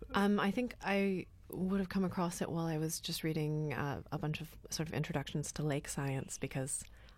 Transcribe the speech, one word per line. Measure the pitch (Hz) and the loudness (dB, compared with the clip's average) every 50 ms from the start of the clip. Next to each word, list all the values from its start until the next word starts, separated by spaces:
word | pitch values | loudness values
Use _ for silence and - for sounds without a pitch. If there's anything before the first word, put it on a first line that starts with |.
| - - | -6 0
Um, | - 202 202 202 208 202 | 2 4 6 6 6 4
I | 151 202 | 4 2
think | 196 247 247 233 - - - | 2 2 0 -2 -4 -4 -2
I | - 196 196 196 196 190 180 - - - - - - - | 0 2 4 4 2 2 0 -2 -6 -12 -18 -8 -4 -2
would | - 185 185 196 196 | 0 2 2 2 2
have | 190 180 | 2 2
come | - 196 190 | 2 2 2
across | 180 - - 175 170 170 - | 2 2 2 0 0 0 0
it | - - | -2 0
while | - 165 165 | 0 2 2
I | 165 160 156 | 2 2 2
was | 160 160 160 - | 2 0 0 -2
just | - - 165 - - | -4 -4 -2 0 0
reading, | 160 156 160 151 151 151 151 156 151 | 2 2 2 2 2 2 2 2 0
uh, | 131 - 143 143 131 - - - | 0 0 0 0 -2 -4 -4 -4
a | - 151 | -4 -2
bunch | - 151 151 - | 0 0 0 -2
of | 160 - - - - - | -4 -8 -12 -14 -10 -4
sort | - - 160 160 | -2 -2 -2 0
of | - | 0
introductions | 131 156 - 165 147 139 - - 156 147 - | 0 0 0 0 -2 -2 -2 -2 -2 -2 -2
to | - - | -2 -2
lake | 147 147 139 147 151 - | 0 2 0 0 -2 -4
science, | - - 139 139 135 135 139 - - - | -4 -2 0 0 0 -2 -2 -4 -6 -6
because | - 135 - 143 131 131 - - - - - - - - - | -6 -4 -2 -2 -2 -2 -4 -6 -6 -8 -14 -16 -18 -20 -10